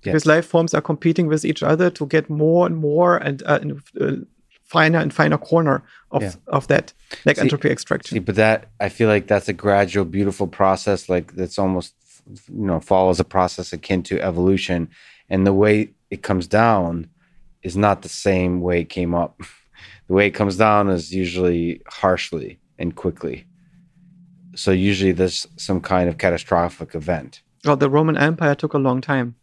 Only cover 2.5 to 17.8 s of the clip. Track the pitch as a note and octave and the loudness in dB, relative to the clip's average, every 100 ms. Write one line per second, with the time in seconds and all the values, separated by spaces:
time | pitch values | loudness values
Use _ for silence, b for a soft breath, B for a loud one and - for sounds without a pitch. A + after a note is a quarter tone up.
2.5 | E3+ F3 E3 D3+ D3+ F3 F3 D3+ C#3 - | 4 2 0 0 2 2 2 0 -6 0
3.5 | D3 D3 C#3+ - - C#3 C#3+ - _ _ | 0 0 -10 -12 -4 -2 -2 -8 _ _
4.5 | _ _ F3+ D#3 E3 D3 - D#3 D3+ - | _ _ 0 2 2 -2 0 0 0 0
5.5 | E3 D#3 C#3 - b b C#3 G#2 F2 - | 0 2 0 -4 b b -6 -4 -10 -4
6.5 | C#3 - C#3 - _ B B - D3 C#3+ | -4 0 0 0 _ B B -2 2 0
7.5 | D3 C3+ - - - - - F2+ G2+ G#2+ | 0 0 -2 -4 -6 -4 -6 -2 2 2
8.5 | A2 - _ G2+ - A2 G#2 - G#2 - | 2 -4 _ -6 0 2 2 2 -2 0
9.5 | F2 G#2 G2+ G2 G2 F2+ F#2+ G2 F#2+ F#2+ | -4 2 2 2 0 -2 0 -2 -2 -6
10.5 | - F#2+ F#2+ - F#2+ - F2+ E2+ - F#2 | 0 2 2 0 -4 -2 -4 -4 -8 -8
11.5 | - F#2+ F#2 F2 _ _ _ _ G2+ _ | -2 -2 -2 -6 _ _ _ _ -20 _
12.5 | - G2+ E2 - F#2+ F#2 F2 F#2 F#2+ F2+ | -8 -4 -4 0 2 4 2 0 0 0
13.5 | - F2+ E2+ - F#2 E2+ F#2+ F#2+ E2+ F2+ | -2 -12 -12 -4 -4 -2 -4 -4 0 2
14.5 | F#2+ - F2 E2+ b b b b F#2+ F#2+ | 2 0 -4 -4 b b b b 0 2
15.5 | G2 G#2+ G#2+ G#2+ _ _ G2 - F#2+ E2+ | 4 4 2 0 _ _ -14 -4 -4 0
16.5 | G#2 A#2 G#2+ F2 E2+ E2 _ _ _ - | 2 4 2 0 -4 -10 _ _ _ -20
17.5 | _ F#2+ F2+ | _ -6 0